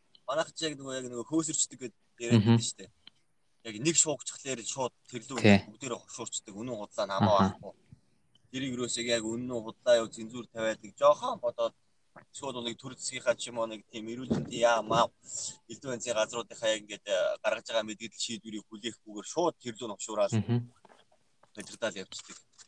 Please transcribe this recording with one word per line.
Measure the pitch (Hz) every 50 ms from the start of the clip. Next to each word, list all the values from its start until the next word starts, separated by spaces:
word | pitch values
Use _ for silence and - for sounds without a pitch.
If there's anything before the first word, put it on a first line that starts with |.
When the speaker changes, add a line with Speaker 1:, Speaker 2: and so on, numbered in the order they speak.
| _ _ _ - _ -
Speaker 1:
манайх | 135 156 160 -
ч | - - 160 156
яг | 147
нөгөө, | 135 135 135 131
яг | 131 127 123
нөгөө | 123 120 113 -
хөөсөрчдөг | 147 165 165 151 151 - - - - -
гэдэг | 127 120 - _ _ _ _ -
яриад | 120 117 120 110 98
Speaker 2:
Мгм. | 110
Speaker 1:
байдаг | 117 117 117 -
шүү | - -
дээ. | - - _ _ - - _ _ _ _ _ _ _ _ _ _ -
Яг | 113 104 104
нэг | 123 160 165
шуугчхлаар | - - 156 147 - - - - - - 139 131 120 107 -
шууд | - 139 131 120 _ _ _ -
тэрлүү | - 120 110 - 135 120
Speaker 2:
Тий. | 110 107 101 98 - -
Speaker 1:
бүгдээрээ | 104 - - 131 117 - -
хошуурчдаг. | - - - 117 - - - - - 98
Үнэн | 101 117 127 123
худлаа | 104 104 - - - 104 95
намаа | 98 98 104 104 104 98
Speaker 2:
Аха. | 98 95 98 - -
Speaker 1:
байхгүй. | - - _ _ - - - _ _ _ _ _ _ _ _ _ _
Тэрийг | - 131 135 135 123
юусыг | 120 123 117 - 120 117 120
яг | 117 117 110
үнэн | 110 113 120 123 127 127
худлаа | 117 107 110 107 _ - 123 120 117 113
юу | 110
цензуур | - - 113 110 113 123 113 -
тавиад | - 113 113 110 110 - -
нэг | 101 - -
жоохон | 139 143 147 - 240 247 240 -
бодоод | - 120 - - 117 113 - _ _ _ _ _ _ _ - - - _ -
эсвэл | - 143 135 127 123
нэг | 117 120 113 -
төр | - 131 127 -
засгийнхаа | - - 127 127 - 123 117 -
ч | - 123
юм | 120 120 113
уу | 113
нэг | 113 107 - _
тийм | - 117 107 113
эрүүл | 117 120 131 123 110
мэндийн | 101 117 107 120 120 117 117
яам | 117 113 107 107
маа | 113 117 117 - _ _ - - - - - - - - _ -
элдв | - 104 - 139
байцын | 127 113 - 123 117
газруудынхаа | 107 107 107 117 120 113 - 113 - 117 110 110
яг | 107 104
ингээд, | 101 104 98 - 101
э, | 98 92 85 - - -
гаргаж | - 110 107 113 - -
байгаа | 113 113 107 107
мэдээлэл | 107 98 113 110 - -
шийдвэрийг | - - 117 107 - 113 104 107 98 -
хүлээхгүйгээр | 110 104 107 117 104 - _ - 104 104 98 -
шууд | - 156 175 165 - _ -
тэрлүү | 123 113 104 127 113
нь | 101
хошуураад | - - - 110 107 101 98 117
Speaker 2:
Мгм. | 110 104 107 117 120 120 120 - _ _ - - _ _ _ _ _ _ _ _ _ _ _ -
Speaker 1:
удирдаал | - 95 - - - 117 110 95 98 95
явчихдаг. | - - - - - - - _ _ _ - -